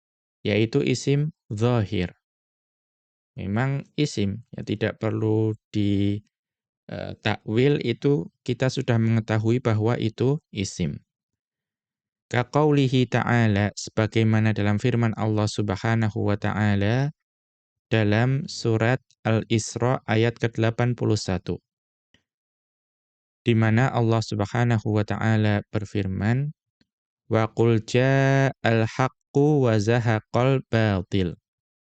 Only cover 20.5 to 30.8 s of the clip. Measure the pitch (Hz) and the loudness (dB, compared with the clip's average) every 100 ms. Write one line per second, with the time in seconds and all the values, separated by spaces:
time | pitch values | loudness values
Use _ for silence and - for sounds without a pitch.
20.5 | - 113 113 120 120 113 107 - 90 - | -2 -2 0 -2 -2 -2 -2 -2 -6 -6
21.5 | 87 - _ _ _ _ _ _ _ _ | -10 -12 _ _ _ _ _ _ _ _
22.5 | _ _ _ _ _ _ _ _ _ 120 | _ _ _ _ _ _ _ _ _ 0
23.5 | 113 110 110 131 120 113 113 - 104 101 | 2 4 4 2 2 2 0 0 -4 -2
24.5 | 120 120 110 107 107 104 101 110 110 107 | 0 0 0 0 -2 -2 -2 0 2 2
25.5 | 104 - 107 101 101 95 95 104 127 147 | 0 -2 -6 -4 -4 -4 -2 -2 -2 -4
26.5 | - _ _ _ _ _ _ - 113 110 | -8 _ _ _ _ _ _ -2 0 0
27.5 | - 117 113 107 123 131 135 135 135 135 | 2 2 2 2 2 4 4 4 2 2
28.5 | - 113 113 113 - 131 - _ 139 147 | 0 0 2 0 0 -4 -4 _ 0 2
29.5 | 147 123 110 101 120 113 110 - 117 131 | 4 2 2 2 0 2 -2 -2 0 2
30.5 | 135 - 113 | 0 0 0